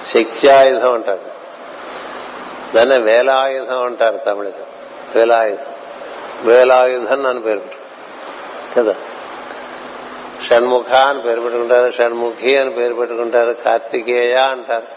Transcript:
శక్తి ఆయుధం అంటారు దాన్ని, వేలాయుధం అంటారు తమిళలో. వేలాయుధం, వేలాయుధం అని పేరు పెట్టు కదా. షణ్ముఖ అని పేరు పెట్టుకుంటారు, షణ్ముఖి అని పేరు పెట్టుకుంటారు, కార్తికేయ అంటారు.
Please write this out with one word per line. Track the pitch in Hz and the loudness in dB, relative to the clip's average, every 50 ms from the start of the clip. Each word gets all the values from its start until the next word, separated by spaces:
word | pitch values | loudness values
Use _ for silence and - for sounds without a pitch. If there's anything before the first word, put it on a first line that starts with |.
| - - - | -8 0 0
శక్తి | 117 113 - - - - 139 | 0 0 0 -2 2 6 6
ఆయుధం | 139 135 135 135 131 120 120 127 123 | 8 8 8 6 4 4 2 2 0
అంటారు | 113 104 - 98 87 - - - - - - - - - - - - - - - - - - - - - - - - - - - - - - - | 0 -2 -4 -4 -4 -6 -14 -16 -16 -18 -18 -18 -18 -18 -18 -16 -16 -16 -16 -14 -14 -14 -14 -14 -14 -14 -14 -14 -14 -14 -14 -14 -14 -12 0 4
దాన్ని, | 113 120 131 135 127 | 4 6 6 4 4
వేలాయుధం | 113 107 110 120 127 135 135 131 135 135 135 135 120 113 127 127 123 | 4 4 4 4 4 4 2 2 2 0 -2 -4 -6 -4 -4 -2 -2
అంటారు | 123 120 - 120 113 104 | -4 0 0 0 0 0
తమిళలో. | 98 - 104 104 101 101 98 - - - - - - - - - - - - - | 0 -4 -4 -4 -2 -6 -8 -10 -12 -16 -16 -16 -18 -18 -18 -18 -18 -16 -2 2
వేలాయుధం, | 113 113 113 117 113 113 107 98 95 - - - - - - - - - - - - - - - - | 2 4 6 4 4 4 0 -2 -6 -10 -14 -14 -16 -16 -16 -16 -16 -16 -16 -14 -14 -14 -14 -14 -4
వేలాయుధం | 123 113 120 123 127 127 127 127 127 127 127 123 117 104 131 139 139 | 4 6 8 8 8 8 6 6 4 4 0 -2 -2 -2 -2 0 0
అని | 131 123 123 | -2 -4 -2
పేరు | 110 110 107 98 | -2 -2 -2 -2
పెట్టు | 92 - - - - - - - - - - - - - - - - - - - - - - | -6 -12 -16 -18 -18 -20 -20 -20 -20 -18 -18 -18 -16 -16 -16 -16 -16 -14 -14 -14 -14 -2 0
కదా. | 123 117 107 98 - - - - - - - - - - - - - - - - - - - - - - - - - - - - - - - | 0 2 2 0 -2 -8 -14 -14 -14 -14 -16 -16 -16 -16 -16 -16 -16 -16 -16 -16 -16 -16 -16 -16 -16 -16 -16 -16 -16 -16 -16 -14 -12 0 2
షణ్ముఖ | 123 117 123 123 127 123 117 - | 2 4 4 4 2 0 0 2
అని | 127 131 135 139 143 139 | 4 4 4 4 2 -2
పేరు | - 120 117 117 | -2 -2 -2 -2
పెట్టుకుంటారు, | 117 120 117 120 120 117 123 123 123 123 | -2 -4 -2 -2 2 4 4 4 4 2
షణ్ముఖి | - - 120 117 117 117 120 120 113 - 110 127 135 | 2 0 0 0 0 -2 -4 -4 -4 -2 0 2 2
అని | 139 135 131 | 2 2 0
పేరు | 120 120 120 120 120 | -2 -2 -2 -2 0
పెట్టుకుంటారు, | 117 120 117 117 117 117 117 117 120 117 120 120 | -2 -4 -4 -2 -4 -4 0 2 2 2 2 0
కార్తికేయ | - - 113 113 117 - - - 127 110 120 123 123 120 120 123 | 0 0 0 0 0 -2 -4 -6 -6 -2 0 0 0 2 2 2
అంటారు. | 131 131 135 131 127 123 - 120 113 113 - - | 2 2 2 0 -6 -6 -4 -6 -6 -6 -10 -20